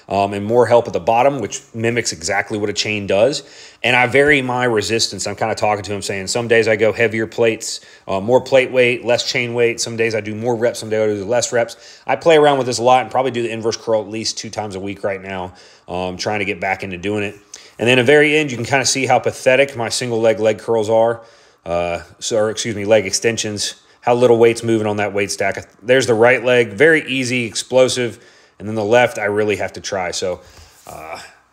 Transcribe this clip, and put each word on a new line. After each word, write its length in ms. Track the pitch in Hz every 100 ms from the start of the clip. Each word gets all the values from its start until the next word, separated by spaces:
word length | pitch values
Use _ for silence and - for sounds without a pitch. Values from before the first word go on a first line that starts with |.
| -
um, 240 | 95 101
and 100 | 101
more 220 | 104 120 117
help 200 | 120 110
at 40 |
the 80 | 92
bottom, 380 | 87 117 135 139
which 200 | 98 - -
mimics 400 | 113 117 120 110
exactly 460 | 82 82 98 - 107
what 100 | 104
a 40 |
chain 340 | 101 110 104 98
does. 380 | 98 123 156 - - - _
And 100 | 113 123
I 100 | 123
vary 360 | 135 143 143
my 220 | 127 123
resistance. 600 | 123 107 95 113 - 95 104
I'm 100 | 98
kinda 180 | 113
talking 300 | 101 107 104
to 80 | 98
him 100 | 101
saying, 240 | 98 98 95
"Some 220 | 123 117
days 180 | 113 110
I 80 | 107
go 160 | 110
heavier 340 | 101 117 113 110
plates, 540 | - 117 107 - - - - -
uh, 120 | 95
more 200 | 104 127
plate 320 | 127 135 120
weight, 320 | 127 120 120
less 200 | 110 117
chain 300 | - 131 120
weight. 260 | 120 117 107
Some 160 | 117 113
days 180 | 113
I 60 | 107
do 140 | 104
more 220 | 107 120 113
reps, 240 | 117 -
some 100 | 110
days 100 | 110
I 60 | 110
do 180 | 104
less 280 | 95 120 -
reps." 240 | 120 117 - - - -
I 100 | 135
play 200 | 170 156
around 220 | 147 139
with 80 | 120
this 120 | 110
a 40 |
lot 200 | 123 143
and 80 | 113
probably 200 | 127 131
do 120 | 120
the 80 | 113
inverse 260 | 113 110 -
curl 240 | - 110
at 80 | 101
least 280 | 113 107 -
two 140 | 113
times 240 | 107 107
a 60 | 95
week 240 | 101 95
right 180 | 104 95
now, 300 | 95 95 90 - - _ -
um, 280 | 90 92 90
trying 240 | 110 107
to 40 |
get 160 | 98 90
back 220 | 98 95
into 140 | 98 87
doing 240 | 98 104
it. 140 | 101 - _ - - -
And 100 | 123
then 100 | 127
at 40 |
the 40 | 120
very 300 | 147 151 151
end, 140 | 147
you 60 | 120
can 100 | 120
kinda 180 | 135
see 220 | 120 135 123
how 120 | 123
pathetic 580 | - - 127 127 139 117
my 120 | 110
single 320 | - 123 113
leg 180 | 113 104
leg 200 | 110 107
curls 320 | - 113 107
are. 320 | 113 113 117 - _ _ _
Uh, 360 | 85 85 87 85 85 -
so, 180 | - 113
or 140 | 110
excuse 260 | 101 120 104
me, 80 |
leg 220 | 101 110 95
extensions, 680 | - 117 113 107 101 - - _ _
how 120 | 123
little 220 | 120 123 117
weight's 260 | 117 117
moving 240 | 117 113 107
on 120 | 104
that 140 | 104
weight 180 | 98 98
stack. 380 | - 98 98 - _
There's 240 | 107 131 127
the 80 |
right 300 | 110 120 127
leg, 300 | 123 123 113
very 300 | 104 160 156 -
easy, 380 | 131 123 127 113
explosive. 720 | - - 127 127 127 120 95 - _ _ -
And 100 | 104
then 80 | 110
the 80 |
left, 340 | 104 123 117 110
I 60 |
really 320 | 104 104 104 95
have 160 | 95
to 80 | 98
try. 320 | - 95 90
So, 280 | - 92 87 - - - _ -
uh, 320 | 78 80 85 - _ _